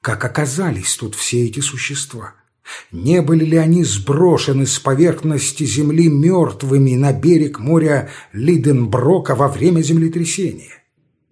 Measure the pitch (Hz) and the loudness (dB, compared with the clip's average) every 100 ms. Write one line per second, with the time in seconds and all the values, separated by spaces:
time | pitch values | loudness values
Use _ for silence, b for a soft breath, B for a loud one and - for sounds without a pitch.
0 | - 101 - - 147 143 185 98 92 - | -6 -6 -6 -4 -4 -4 -4 -4 -6 -6
1 | 113 - - 120 120 113 135 127 - 139 | -8 -8 -4 -2 -2 -4 -8 -8 -8 -8
2 | - 117 101 _ _ _ B B B 87 | -10 -14 -16 _ _ _ B B B -6
3 | 110 175 143 165 160 165 160 170 147 101 | 0 2 2 0 2 2 4 2 2 -2
4 | 98 143 180 147 - 135 135 - 139 135 | -2 2 4 2 0 0 -2 -2 0 2
5 | 170 - 156 147 - - 139 113 147 156 | 2 2 -2 -2 -4 -4 -4 0 0 4
6 | 170 139 160 185 147 98 135 135 135 127 | 4 4 2 2 0 -2 0 2 4 2
7 | 139 139 165 165 147 - 120 165 160 139 | 0 2 2 4 2 -4 0 2 2 0
8 | - B B 104 143 170 131 135 113 123 | -2 B B -2 0 2 2 2 2 0
9 | 131 185 - 131 139 139 151 170 143 165 | 2 2 0 0 0 2 2 2 2 0
10 | 165 170 165 - 175 - - - _ _ | 0 -2 -4 -4 -6 -6 -20 -20 _ _
11 | _ _ _ | _ _ _